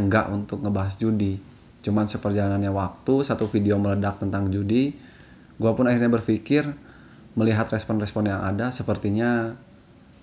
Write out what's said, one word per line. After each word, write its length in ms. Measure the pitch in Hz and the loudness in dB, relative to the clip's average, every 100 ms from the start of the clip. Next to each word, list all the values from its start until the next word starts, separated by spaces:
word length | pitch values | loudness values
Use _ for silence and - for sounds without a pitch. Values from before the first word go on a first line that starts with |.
| 101 | 2
nggak 240 | 110 - | 2 0
untuk 320 | 104 104 104 | -4 -4 -6
ngebahas 320 | 101 101 98 98 | -2 -2 -2 -2
judi. 400 | 113 107 101 98 - - - - | 0 0 0 -4 -10 -20 -20 -10
Cuman 240 | - 107 104 | -2 0 0
seperjalanannya 640 | - 104 101 101 98 101 | -2 -2 0 0 0 0
waktu, 520 | 98 90 - - 135 | -2 -4 -4 0 2
satu 200 | 139 117 107 | 2 -2 0
video 280 | 107 101 101 | 2 2 2
meledak 440 | 101 98 101 98 | 2 0 -2 -2
tentang 280 | 98 98 98 | -4 -2 0
judi, 480 | 98 101 117 139 143 - - - - - - | 0 2 2 2 -2 -16 -20 -20 -20 -18 -2
gua 160 | 113 113 | 0 2
pun 80 | 123 | 2
akhirnya 200 | 120 117 | 4 4
berpikir, 640 | 117 110 110 - 143 147 143 - - - - - - | 2 2 -2 2 0 0 -6 -14 -20 -20 -20 -8 0
melihat 320 | 110 110 110 | 2 2 0
respon-respon 640 | 110 - 110 101 107 104 | -2 -2 -2 -2 -2 -2
yang 80 | 98 | 0
ada, 320 | 95 98 123 | -2 -2 -4
sepertinya 800 | 123 - 101 104 104 120 120 113 117 - - - - - - | -4 -4 -2 0 0 2 0 -2 -8 -18 -20 -20 -20 -20 -20